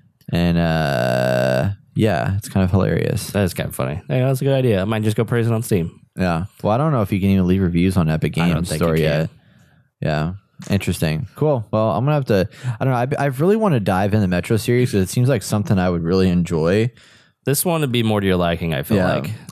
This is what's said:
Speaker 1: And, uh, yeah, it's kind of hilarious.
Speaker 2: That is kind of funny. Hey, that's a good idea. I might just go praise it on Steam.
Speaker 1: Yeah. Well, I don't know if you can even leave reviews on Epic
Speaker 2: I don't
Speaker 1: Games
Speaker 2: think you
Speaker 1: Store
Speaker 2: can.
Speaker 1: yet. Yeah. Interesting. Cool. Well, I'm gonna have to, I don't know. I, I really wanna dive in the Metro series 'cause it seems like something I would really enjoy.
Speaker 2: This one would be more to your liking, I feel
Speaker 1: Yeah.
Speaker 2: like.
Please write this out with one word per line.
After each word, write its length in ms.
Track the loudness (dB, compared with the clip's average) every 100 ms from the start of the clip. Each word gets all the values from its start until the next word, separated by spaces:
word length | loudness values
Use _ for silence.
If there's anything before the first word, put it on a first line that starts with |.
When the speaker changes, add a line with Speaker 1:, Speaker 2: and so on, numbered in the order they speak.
| _ _ -6
Speaker 1:
And, 260 | -2 0 2
uh, 1120 | 2 0 0 0 0 0 0 0 0 0 -2 -4 _ -2
yeah, 420 | 0 0 -2 -4
it's 120 | -2
kind 140 | 0
of 80 | 2
hilarious. 560 | 2 0 0 -2 -4 -4
Speaker 2:
That 120 | 0
is 100 | 0
kind 160 | -2 -8
of 60 | -6
funny. 200 | -6 -6 -4
Hey, 140 | 0
that's 200 | 0 0
a 40 | 0
good 80 | 2
idea. 260 | 2 2
I 40 | 0
might 180 | 0
just 140 | 0 0
go 80 | 0
praise 200 | 0 0
it 60 |
on 80 | 0
Steam. 380 | 0 0 0 -8 _ -2
Speaker 1:
Yeah. 280 | 0 0 -4 -4
Well, 80 | 0
I 40 | 0
don't 140 | 2
know 80 | 0
if 80 | 0
you 80 | 0
can 100 | 2
even 160 | 4 4
leave 160 | 2
reviews 360 | 2 2 2 2
on 120 | 0
Epic 260 | 0 -2 0
Speaker 2:
I 80 | 0
don't 80 | 0
Speaker 1:
Games 140 | -2
Speaker 2:
think 100 | -2
you 40 | 0
Speaker 1:
Store 80 | 2
Speaker 2:
can. 80 |
Speaker 1:
yet. 260 | 2 0 -2 -6 _ _ _ _ _ _
Yeah. 320 | -4 -2 -4 -6 _ _ -4
Interesting. 560 | -4 -2 -2 0 -2 -6 -2
Cool. 320 | 0 0 0
Well, 200 | -2 0
I'm 140 | 0 0
gonna 100 | 0
have 100 | 2
to, 220 | 0 0 -4 -8 -4
I 60 | -2
don't 80 |
know. 220 | 0 -2 -2
I, 60 | -4
I 20 |
really 300 | 0 0 2
wanna 220 | 2 0
dive 320 | 2 0 2
in 80 | 2
the 60 | 2
Metro 260 | 0 0 -2
series 340 | 2 0 2
'cause 100 | 0
it 80 | 0
seems 180 | 0 2
like 160 | 0
something 340 | 0 -4 0 2
I 120 | 2
would 140 | 0
really 260 | 0 2 4
enjoy. 600 | 2 0 0 2 2 0 -4 -20 -20 _ _ -4
Speaker 2:
This 200 | -2 0
one 160 | -2
would 100 | 0
be 100 | 0
more 200 | 2 2
to 40 | 2
your 120 | 2
liking, 360 | 2 0 -2
I 100 | -4
feel 140 | -2 0
Speaker 1:
Yeah. 180 | 0 -2
Speaker 2:
like. 140 | -4 -10 -8